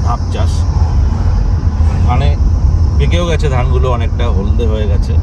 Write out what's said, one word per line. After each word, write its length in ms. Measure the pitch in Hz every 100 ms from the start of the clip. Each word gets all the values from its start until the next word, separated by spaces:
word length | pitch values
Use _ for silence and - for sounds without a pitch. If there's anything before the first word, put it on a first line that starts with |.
ধাপ 160 | - - -
চাষ, 200 | - - - - - - - - - - - - - - - - - -
মানে 280 | 120 - - - - - - - -
পেকেও 280 | 139 180 170
গেছে 220 | 165 147
ধানগুলো, 420 | 127 - 127 127
অনেকটা 340 | 123 - - 120
হলদে 380 | - 202 - -
হয়ে 200 | 110 -
গেছে 240 | - - -